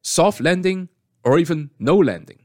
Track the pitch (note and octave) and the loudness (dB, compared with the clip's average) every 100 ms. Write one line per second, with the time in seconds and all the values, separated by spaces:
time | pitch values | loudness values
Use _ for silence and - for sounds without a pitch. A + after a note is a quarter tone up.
0 | - - F3+ G3+ D#3+ F3+ F#3 F#3 F3+ _ | -4 0 0 2 -2 0 -2 -4 -10 _
1 | _ _ A#2+ D3 E3+ D#3+ C#3+ _ A2 F#3+ | _ _ 0 2 2 -4 -6 _ 0 2
2 | C#3+ F2 - - | 2 -2 -14 -20